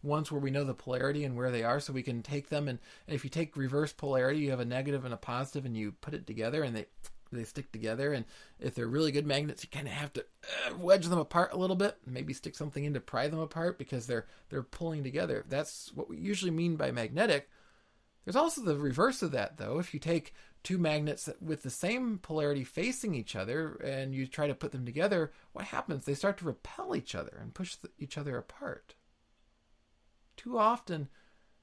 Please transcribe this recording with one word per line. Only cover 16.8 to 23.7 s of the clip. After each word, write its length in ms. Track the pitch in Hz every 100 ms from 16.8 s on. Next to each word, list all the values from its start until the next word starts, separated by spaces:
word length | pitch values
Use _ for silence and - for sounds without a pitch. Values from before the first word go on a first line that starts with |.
| 135
magnetic. 580 | 120 110 147 226 143 - - - _ _ _ _ _ 185
There's 100 | 240
also 240 | 330 311
the 160 | 196 143
reverse 460 | 143 127 247 254
of 80 | 175
that, 260 | 117 101 -
though. 220 | 104 151
If 160 | 175
you 60 | 147
take 340 | 160 170 - - - -
two 140 | - 180
magnets 540 | 160 151 147 - - -
with 220 | 156 151
the 80 | 131
same 480 | - 180 247 240 202
polarity 460 | - 156 147 139
facing 500 | 127 - 233 254 214
each 200 | 135 104
other 420 | 98 101 151 156